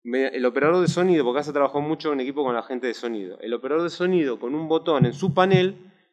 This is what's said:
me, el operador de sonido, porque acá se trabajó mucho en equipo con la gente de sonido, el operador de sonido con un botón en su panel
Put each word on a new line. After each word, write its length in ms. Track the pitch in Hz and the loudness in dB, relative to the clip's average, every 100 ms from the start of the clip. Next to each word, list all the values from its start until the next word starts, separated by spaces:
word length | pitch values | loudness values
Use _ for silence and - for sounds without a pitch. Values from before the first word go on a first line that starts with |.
me, 260 | 120 127 135 | -4 -2 0
el 160 | 131 | 0
operador 360 | 123 123 147 180 | 0 2 4 4
de 80 | 170 | 2
sonido, 360 | 175 185 160 | 2 4 4
porque 140 | 123 131 | 2 0
acá 60 | |
se 80 | 147 | -2
trabajó 280 | 143 139 143 | 0 0 0
mucho 320 | 147 156 160 | -2 -4 -2
en 80 | 139 | -2
equipo 240 | 127 139 | -4 -2
con 100 | 135 | -2
la 80 | 117 | -2
gente 240 | - 127 123 | -4 -6 -4
de 80 | |
sonido, 440 | 113 120 110 92 - | -4 -6 -6 -8 -12
el 140 | 113 | -8
operador 280 | 117 131 156 | -6 -2 -2
de 80 | 170 | -2
sonido 480 | - 180 180 139 113 | -2 0 2 0 -2
con 160 | 120 | -6
un 140 | 151 160 | -4 0
botón 380 | 160 165 143 123 | 0 2 2 2
en 80 | |
su 180 | 120 185 | 0 -2
panel 540 | 190 190 185 185 202 - _ _ | 2 4 4 2 -2 -16 _ _